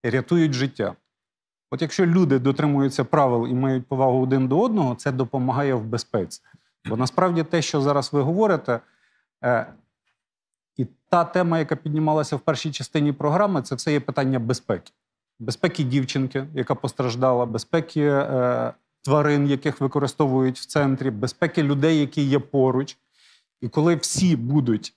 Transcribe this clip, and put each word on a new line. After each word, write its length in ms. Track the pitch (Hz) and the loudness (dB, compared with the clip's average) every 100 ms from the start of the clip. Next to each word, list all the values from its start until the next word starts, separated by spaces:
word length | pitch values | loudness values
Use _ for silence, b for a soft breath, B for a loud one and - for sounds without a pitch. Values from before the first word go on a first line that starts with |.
| 120 | -2
рятують 480 | 127 123 170 160 | -4 0 2 2
життя. 420 | 127 135 - 98 90 _ _ _ _ _ _ _ | 0 -4 -4 -6 -6 _ _ _ _ _ _ _
От 100 | 131 | -6
якщо 240 | 160 - 175 | -4 0 2
люди 340 | 175 165 135 | 4 4 4
дотримуються 640 | 127 135 147 139 139 135 | 2 2 2 2 2 0
правил 440 | 135 151 135 120 120 | 0 2 4 2 0
і 60 | |
мають 340 | 127 135 131 123 | 0 0 -2 -2
повагу 360 | 131 135 127 | 0 2 2
один 240 | 131 135 131 | 2 2 2
до 120 | 147 | 2
одного, 360 | 240 214 139 117 | 2 2 0 -2
це 160 | 143 | -4
допомагає 640 | 131 123 139 127 123 143 | -2 -2 -2 -2 0 0
в 100 | 127 | -2
безпеці. 580 | 110 113 - 113 87 - b b b _ - | -2 -6 -4 -4 -4 -10 b b b _ -8
Бо 120 | 113 | -4
насправді 460 | 127 - 185 170 | -2 0 0 0
те, 180 | 160 170 | 0 -2
що 200 | - 151 | 0 0
зараз 320 | 139 143 127 | 0 0 0
ви 80 | 147 | -2
говорите, 580 | 135 175 220 160 - 117 b b b b b _ | 0 2 2 0 -2 -6 b b b b b _
е, 220 | 127 117 110 - _ _ _ _ _ _ _ _ _ - | 0 0 -2 -14 _ _ _ _ _ _ _ _ _ -6
і 100 | 127 _ _ | -6 _ _
та 140 | 175 | 0
тема, 360 | 170 185 175 165 | 2 0 0 0
яка 160 | 151 147 | -2 -4
піднімалася 600 | 156 151 156 151 151 143 | -4 -2 0 0 0 -4
в 40 | |
першій 320 | - 139 160 | -2 -2 -4
частині 400 | 139 131 156 147 | -8 -6 -2 0
програми, 500 | 143 147 165 208 170 | 0 0 0 0 0
це 140 | - 127 | -4 -6
все 160 | - | -2
є 80 | 147 | -2
питання 400 | - 131 131 131 | -2 -2 0 0
безпеки. 520 | 117 127 - 92 - _ _ _ _ _ | -2 -4 -2 -6 -6 _ _ _ _ _
Безпеки 440 | 113 123 180 180 | -10 -2 -2 -2
дівчинки, 640 | 131 135 131 143 131 135 139 | 0 0 -2 -2 -2 -4 -6
яка 220 | 147 120 131 | -6 -4 -2
постраждала, 680 | 131 - 127 117 131 123 120 | -4 -4 -4 0 2 2 0
безпеки, 560 | 113 - 165 160 156 | -4 -2 -2 -2 0
е, 720 | 147 139 - 131 123 120 120 - _ _ | 2 2 0 0 0 0 -4 -8 _ _
тварин, 460 | - 147 147 143 143 | 0 2 4 2 2
яких 340 | 135 151 - | 0 -2 -2
використовують 800 | 135 139 135 - 147 131 131 127 | -2 0 -2 0 0 2 0 -2
в 60 | - | -4
центрі, 460 | 151 139 135 135 | 0 0 0 -2
безпеки 520 | 104 120 - 165 - | -4 -6 -2 -2 0
людей, 360 | 143 143 151 160 | 0 2 2 2
які 240 | 139 151 | 0 -2
є 160 | 143 143 | 2 0
поруч. 580 | 139 139 131 127 143 - b b b b b _ | 0 2 2 2 -4 -10 b b b b b _
І 80 | 120 | -4
коли 260 | 156 160 165 | 0 2 2
всі 400 | - - 185 147 | -2 0 2 2
будуть 580 | 120 147 123 107 - | 0 0 0 -2 -4